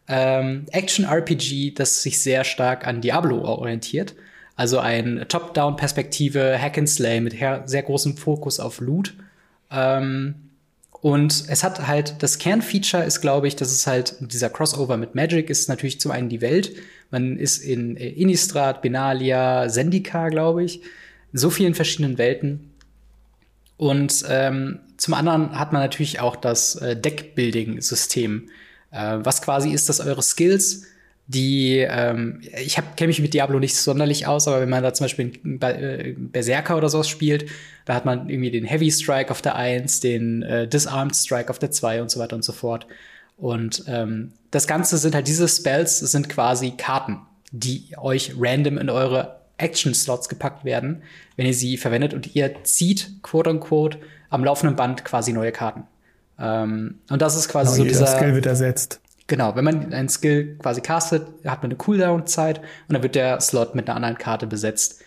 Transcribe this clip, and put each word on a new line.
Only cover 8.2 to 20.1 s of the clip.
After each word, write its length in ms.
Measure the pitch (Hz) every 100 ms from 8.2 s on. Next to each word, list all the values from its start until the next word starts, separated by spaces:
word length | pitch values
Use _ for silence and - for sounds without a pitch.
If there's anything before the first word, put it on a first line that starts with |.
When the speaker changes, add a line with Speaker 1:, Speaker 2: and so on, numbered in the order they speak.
| 156 147 143 -
Speaker 1:
auf 220 | 113 -
Loot. 320 | 123 170 196 - - _ _ _ -
Ähm, 640 | 135 131 135 135 135 139 151 - _ _ _ _ -
und 440 | 151 143 147 - -
es 160 | 143
hat 220 | 185 185 139
halt, 300 | 147 147 -
das 180 | 139 -
Kernfeature 680 | 170 220 - 202 - 180
ist, 180 | - -
glaub 240 | 147 139 139
ich, 100 | -
dass 160 | 127
es 140 | 143 143
halt 300 | 127 127 -
dieser 300 | 120 120 120
Crossover 480 | - 156 139 131 113
mit 160 | 117
Magic 340 | 131 160 165 156
ist, 220 | 135 -
natürlich 280 | 123 135 127
zum 120 | 143
einen 180 | 123 120
die 140 | 117
Welt. 300 | 117 175 196 - - - _
Man 280 | 127 127 135
ist 180 | 143 -
in, 400 | 139 120 120 120
äh, 140 | 123
Innistrad, 720 | 147 190 175 - 147 135 131
Benalia, 840 | 123 131 135 131 131 127 131 127 120
Zendikar, 600 | 123 160 190 -